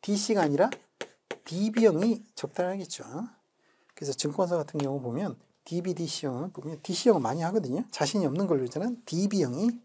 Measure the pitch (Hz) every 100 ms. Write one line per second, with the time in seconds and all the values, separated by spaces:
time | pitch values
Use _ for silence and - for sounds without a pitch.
0 | - 202 - 202 156 143 190 - _ _
1 | - _ _ - - 170 214 226 220 160
2 | 220 208 - - - - 180 196 185 -
3 | 104 139 233 - _ _ _ _ _ -
4 | 139 131 147 147 180 175 147 151 139 139
5 | 123 123 202 120 _ _ - 170 180 170
6 | 165 - 147 123 180 - 156 151 - 180
7 | 247 180 120 156 165 214 139 147 247 -
8 | 147 208 156 156 190 143 123 151 233 233
9 | - 165 202 202 131 131 226 233